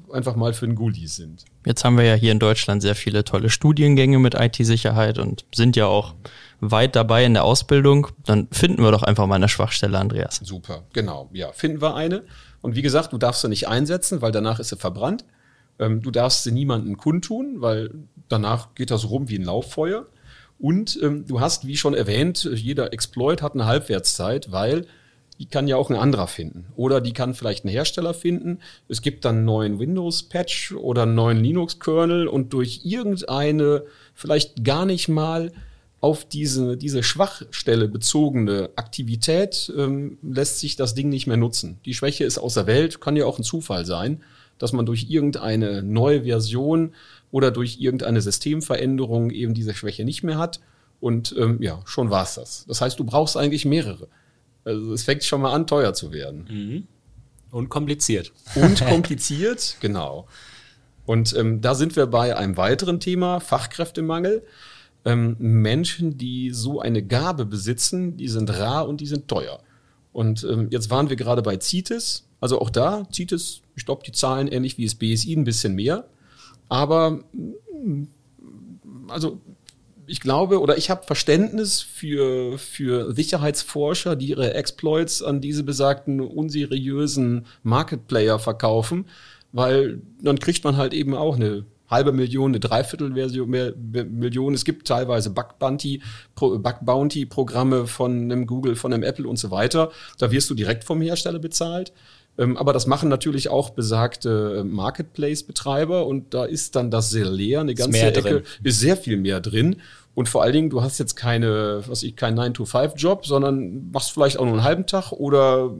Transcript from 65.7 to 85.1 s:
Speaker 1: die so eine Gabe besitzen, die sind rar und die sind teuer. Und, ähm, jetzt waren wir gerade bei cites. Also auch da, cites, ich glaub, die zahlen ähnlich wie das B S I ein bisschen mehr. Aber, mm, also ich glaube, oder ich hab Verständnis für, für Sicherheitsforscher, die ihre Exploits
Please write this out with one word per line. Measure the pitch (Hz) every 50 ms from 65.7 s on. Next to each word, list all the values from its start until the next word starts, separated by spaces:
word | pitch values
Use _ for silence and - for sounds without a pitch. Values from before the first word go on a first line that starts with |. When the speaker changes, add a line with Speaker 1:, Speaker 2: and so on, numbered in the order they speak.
| 120 151 175 170 - - 175 160 143 127
Speaker 1:
die | 123 127 123 127 127 127
so | 123 117 113 131 143 -
eine | - 120 117 104 98
Gabe | 98 123 123 156 180 175 143 117
besitzen, | 101 107 104 98 110 123 117 - - 185 180 185 175 160 -
die | 131 127
sind | 110 110 110 110 101 90
rar | 104 113 135 156 156 -
und | 147 147
die | 147
sind | 143 147 143 - -
teuer. | - 87 65 - - - _ _ _ _ _ _ _ _ _ _
Und, | - 120 110 110 110 110 113 113
ähm, | 113 113 113 110
jetzt | 123 117 113 107
waren | 123 135 151 143
wir | 135
gerade | 117 120 120 123 120 110
bei | 110 98 190
cites. | - - - 180 185 - 233 233 226 - - - _ _ _ -
Also | - 120 123 -
auch | - 113
da, | 117 120 127 170 208 214 196 - -
cites, | - 175 180 175 170 - - - - _ _ -
ich | - 113
glaub, | - 147 - -
die | - 117
zahlen | - - 131 131 135 139 -
ähnlich | - 127 131 131 - -
wie | 117
das | 104 107
B | - 117 110 113
S | 110 113
I | 165 165
ein | 156 139
bisschen | 120 113 110 - 107 95
mehr. | 98 107 135 170 226 - - _ _ _ _ _ - - - - - _ -
Aber, | 120 131 147 147 160 165 160 160 160 - - _
mm, | - 262 - - 254 427 427 440 359 302 262 202 147 143 143 - _ _ _ _ _ _ - - - 110 - - - - _ - - 123 131 -
also | 123 165 160 156 - 185 _ - - _ _ - _ _ _ _ _ _ - -
ich | - -
glaube, | - 131 135 151 190 185 196 190
oder | - 143 143 -
ich | - -
hab | 185 185 - -
Verständnis | 151 - - - 151 170 208 220 - 220 214 196 - -
für, | - - - - - 151 147 143 135 131 131 127 127 123 131 139
für | - - - - 139 127 123 127 131 - 113
Sicherheitsforscher, | 127 160 - 185 156 147 151 143 - - - - 151 143 147 175 175 - 180 160
die | 131 135 139
ihre | - 135 131 113 -
Exploits | - - - - - - 156 156 160 170 160